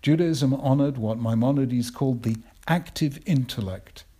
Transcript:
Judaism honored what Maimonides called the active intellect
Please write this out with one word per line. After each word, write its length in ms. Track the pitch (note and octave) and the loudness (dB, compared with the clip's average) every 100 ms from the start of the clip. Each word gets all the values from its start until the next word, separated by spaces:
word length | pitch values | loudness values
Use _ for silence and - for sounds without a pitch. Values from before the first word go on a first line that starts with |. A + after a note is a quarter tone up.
Judaism 540 | - D#3+ E3+ D3 C3+ | 2 2 2 2 2
honored 420 | C3+ C#3 C3+ C#3+ C3 | 2 2 2 2 0
what 240 | A2 A2+ | -2 -2
Maimonides 680 | A2+ A2+ B2 C#3+ C3+ B2 A#2+ | 0 2 2 2 0 0 -4
called 320 | - C3+ A#2+ | -2 -2 0
the 160 | A2+ A2+ - - - | -2 -4 -8 -16 -2
active 540 | E3+ E3+ - D3+ C#3 - | -2 -2 -4 -4 -4 0
intellect 800 | C#3+ B2 - G2 F#2 - - - | 0 0 -6 -6 -8 -14 -20 -20